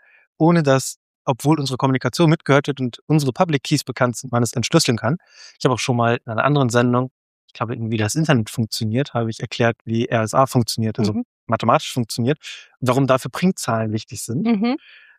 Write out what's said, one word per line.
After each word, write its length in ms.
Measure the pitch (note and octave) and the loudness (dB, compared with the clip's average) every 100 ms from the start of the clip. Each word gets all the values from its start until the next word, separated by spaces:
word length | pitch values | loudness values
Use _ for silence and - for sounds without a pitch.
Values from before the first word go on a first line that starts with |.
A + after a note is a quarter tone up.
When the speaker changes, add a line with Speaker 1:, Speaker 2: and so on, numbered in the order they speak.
| _ _ _ - | _ _ _ 0
Speaker 1:
ohne 240 | D#3+ E3+ | 4 4
dass, 360 | C#3+ C3+ - - _ _ - | 4 2 0 -12 _ _ -4
obwohl 340 | B2+ C#3+ D#3 | -2 2 0
unsere 180 | C3+ B2+ | 0 0
Kommunikation 520 | C3+ C3 B2+ - E3+ | 0 0 -2 2 2
mitgehört 380 | D#3+ - C#3 C#3+ | 2 4 2 2
wird 120 | C3+ | -4
und 200 | B2+ - - | -4 -6 0
unsere 260 | D#3 C#3 | 0 0
Public 300 | A#2 F#3 D3 | 0 0 0
Keys 200 | - D3 | 0 -2
bekannt 340 | - A#2+ B2 A#2 | -2 -2 -2 -2
sind, 140 | B2+ | -4
man 120 | A#2+ | -2
es 100 | A#2 | 0
entschlüsseln 440 | - A2 E3 - A2+ | -2 0 2 2 0
kann. 200 | A#2 E3+ _ _ - - | 0 -2 _ _ -20 -4
Ich 80 | C#3 | -2
habe 80 | |
auch 60 | A#2+ | 0
schon 180 | - A#2+ | 0 0
mal 220 | A#2 A#2 - | 2 0 -2
in 60 | |
einer 120 | A2 | -2
anderen 260 | C3 D3 B2+ | 0 2 2
Sendung, 420 | A#2+ B2 B2 B2+ _ _ _ _ | 2 2 2 -2 _ _ _ _
ich 80 | |
glaube, 220 | - A2+ A#2 | -10 -8 -6
irgendwie 220 | A2+ A2+ | -4 -2
das 180 | G#2 D#3 | -2 0
Internet 340 | D#3+ C3 G#2+ | 2 2 0
funktioniert, 640 | - A2 - A2 A2+ D3 | -4 -4 -2 -2 -2 -2
habe 160 | A#2+ A2+ | -2 -4
ich 100 | A2 | -4
erklärt, 380 | A#2 - A#2 A#2 - | -8 0 0 0 -4
wie 220 | A2+ A#2 | -4 0
R 160 | A#2 | 0
S 100 | A2 | 0
A 140 | - C3+ | 2 2
funktioniert, 500 | B2+ A2+ - A2 G#2+ | 2 0 -2 -4 0
also 160 | G#2 | -2
Speaker 2:
Mhm. 100 | G#2+ B3 _ - | -2 -6 _ -6
Speaker 1:
mathematisch 480 | A2+ A2+ C#3+ - | -2 2 2 0
funktioniert, 460 | - A#2 - A#2+ D#3 - - - - | -6 -4 -2 -2 -2 -6 -18 -20 -6
und 80 | B2 | 0
warum 180 | B2+ C3+ | 2 4
dafür 240 | C3 C3+ | 2 0
Primzahlen 600 | - F3+ - - A2+ A2 | -2 -2 0 -2 -2 -2
wichtig 300 | G#2+ - A2 | -4 -6 -14
sind. 200 | - C3+ | -8 -4
Speaker 2:
Mhm. 340 | A3 G#3+ A#3 D4 _ - _ | 0 0 0 -4 _ -20 _